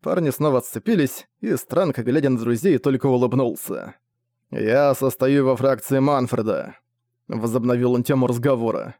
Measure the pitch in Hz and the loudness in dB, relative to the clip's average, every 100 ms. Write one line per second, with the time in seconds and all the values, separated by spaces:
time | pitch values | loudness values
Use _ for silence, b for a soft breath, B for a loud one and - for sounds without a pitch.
0 | - 180 160 - 151 131 - - - 220 | -2 -2 0 0 0 0 -2 -8 0 2
1 | 139 - - _ 233 151 - 139 180 131 | 0 -2 -18 _ -4 -4 -2 -2 0 -2
2 | 117 139 139 127 113 120 185 139 147 131 | 0 0 2 0 0 0 2 2 2 0
3 | 139 127 123 123 123 - - 78 50 - | 2 2 2 2 0 -4 -8 -10 -10 -18
4 | _ _ _ _ _ - 107 123 143 131 | _ _ _ _ _ -6 0 2 2 2
5 | 135 - 131 143 131 127 135 127 - 135 | -2 0 2 2 2 2 2 0 0 2
6 | 139 143 120 117 110 90 - - _ _ | 2 2 0 -2 -2 -2 -6 -14 _ _
7 | _ _ _ 117 117 117 120 123 123 123 | _ _ _ -6 -2 -2 0 2 2 0
8 | 120 135 123 120 123 127 117 82 55 - | 2 2 2 0 0 0 0 -4 -6 -16